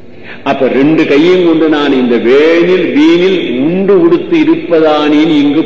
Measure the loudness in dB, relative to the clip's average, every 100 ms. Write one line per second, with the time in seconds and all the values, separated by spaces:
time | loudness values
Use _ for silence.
0 | -20 -20 -20 -6 -4 0 0 0 0 0
1 | 0 2 2 2 0 0 0 0 -2 -2
2 | 0 -2 0 2 2 2 0 0 0 0
3 | 2 2 0 -2 -4 -4 -4 -2 0 2
4 | 2 0 -2 -2 0 -2 -2 0 0 0
5 | 0 0 0 0 0 -2